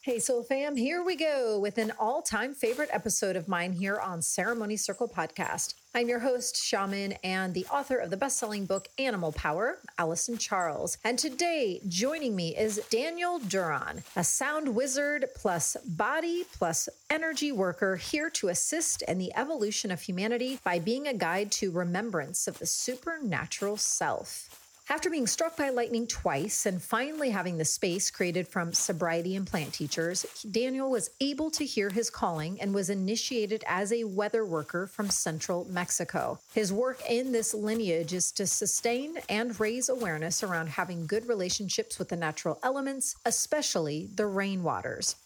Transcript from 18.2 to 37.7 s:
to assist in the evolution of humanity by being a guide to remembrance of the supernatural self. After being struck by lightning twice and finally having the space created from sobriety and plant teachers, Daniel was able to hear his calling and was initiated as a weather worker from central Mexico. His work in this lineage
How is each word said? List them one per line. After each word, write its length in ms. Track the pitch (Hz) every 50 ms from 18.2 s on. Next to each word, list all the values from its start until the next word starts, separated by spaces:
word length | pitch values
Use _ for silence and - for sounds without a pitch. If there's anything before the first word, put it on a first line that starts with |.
| 302 330
to 200 | - - - 180
assist 520 | 180 180 - - 302 339 320 - - - - -
in 80 | 170
the 160 | 185 185 175 -
evolution 560 | 208 247 294 330 262 208 214 208 - - 208
of 120 | 185 165
humanity 560 | - - 180 185 202 220 240 233 247 254 269 -
by 160 | - 185 175 175
being 280 | 160 208 233 269 294 294
a 60 | 254
guide 360 | 196 175 165 175 196 208 202
to 180 | - - 214 190
remembrance 760 | 165 175 180 175 175 190 220 233 185 160 135 143 180 - -
of 120 | 156 - -
the 80 | -
supernatural 1120 | 165 - - - 240 254 254 - 339 330 320 285 208 160 - 156 - - - 196 202 208 208
self. 800 | - - - - 175 147 107 - - - - - - - - - - - - - - -
After 180 | 285 320 330 370
being 200 | 330 311 247 196
struck 280 | - - 330 330 330
by 140 | - 294 277
lightning 360 | 254 240 233 226 240 226 233 226
twice 580 | - - - 180 143 135 165 208 - - -
and 160 | 208 185 180
finally 480 | - - 233 226 262 294 311 302 294 254
having 260 | 208 196 170 185 175
the 80 | 160 160
space 460 | - - - - 185 170 202 - -
created 360 | - - 190 175 165 180 175 -
from 260 | - 190 170 165 165
sobriety 640 | - - - 185 156 180 165 165 170 170 185 190
and 100 | 196 196
plant 260 | - - 175 147 143
teachers, 540 | - - 147 143 - - 165 - - - - - - - - 220
Daniel 400 | 190 226 247 262 262 262 269 262
was 180 | 262 220 180 - - -
able 300 | 269 285 285 269 311 320
to 120 | 311 - 302
hear 240 | - - 220 196 202
his 220 | 185 226 226 -
calling 500 | - - 240 185 165 156 156 170 190 -
and 140 | 196 202 196
was 160 | 202 190 165
initiated 760 | 202 196 190 190 220 226 - - 254 233 208 190 220 214 -
as 260 | - 170 185 208 196
a 120 | 233 233 226
weather 400 | 208 185 196 208 208 220 226 220
worker 440 | 190 165 156 147 - - 175 190 190
from 200 | - - 208 196
central 560 | - - - 175 156 156 - - 180 175 180 -
Mexico. 680 | 185 180 180 - - - 170 - - 156 127 117 135 - - -
His 200 | - 220 214 180
work 280 | 196 208 247 262 254 - - -
in 220 | 233 240 262 262
this 220 | 247 226 220 - -
lineage 580 | 214 208 214